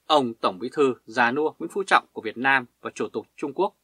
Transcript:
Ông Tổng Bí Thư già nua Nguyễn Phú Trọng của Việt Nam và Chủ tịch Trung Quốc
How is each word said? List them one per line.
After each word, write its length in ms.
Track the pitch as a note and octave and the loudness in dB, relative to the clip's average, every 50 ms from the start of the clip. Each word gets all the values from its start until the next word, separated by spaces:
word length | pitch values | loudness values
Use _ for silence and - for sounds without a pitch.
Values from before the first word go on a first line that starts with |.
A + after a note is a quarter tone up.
| _ | _
Ông 280 | - D#3 D3 C3 A#2 A2+ | 2 4 4 4 2 -4
Tổng 260 | - - B2 F#2+ F#2 | -2 -2 -2 -2 -2
Bí 100 | A2+ B2+ | -10 -8
Thư 240 | - D#3 C#3+ C3 A#2 - _ | 0 2 2 2 2 -2 _
già 260 | - A2 B2+ A#2+ A#2 | -6 0 2 2 2
nua 220 | B2 D3 D#3 D3+ - _ | 2 0 -2 -2 -4 _
Nguyễn 120 | D#3+ E3+ - | -12 -8 -6
Phú 100 | G3+ G3 | -6 0
Trọng 220 | - F#3+ - - _ _ | 2 2 2 2 _ _
của 80 | A2 | -10
Việt 160 | G#2 A2 G#2 | -10 -10 -8
Nam 280 | A2+ B2+ C3+ C3+ C3 B2 - _ _ | -2 0 0 0 0 -2 -6 _ _
và 100 | - A#2 - | -14 -14 -8
Chủ 120 | - B2 - - | -8 -8 -6 -6
tịch 100 | A#2 G2+ _ _ | -10 -10 _ _
Trung 180 | - - C#3+ C3+ | -8 -8 -8 -2
Quốc 220 | - - G3+ - _ | -2 -2 -2 -4 _